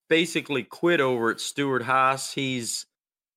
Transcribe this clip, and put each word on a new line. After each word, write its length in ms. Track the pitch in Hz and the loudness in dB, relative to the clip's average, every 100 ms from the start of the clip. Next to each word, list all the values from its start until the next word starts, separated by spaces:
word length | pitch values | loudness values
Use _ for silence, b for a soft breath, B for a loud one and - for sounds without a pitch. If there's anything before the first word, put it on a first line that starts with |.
| _ | _
basically 540 | 160 170 165 135 139 | 2 2 -2 -2 -4
quit 380 | 107 - 170 170 | -4 -2 2 4
over 300 | 135 123 113 | 2 2 0
at 100 | 104 | 0
Stewart-Haas. 920 | - - 139 131 120 131 131 135 - | -6 -4 -2 -2 0 2 4 2 -4
He's, 540 | - 135 127 113 - - _ _ _ _ | -6 -4 -4 -6 -8 -12 _ _ _ _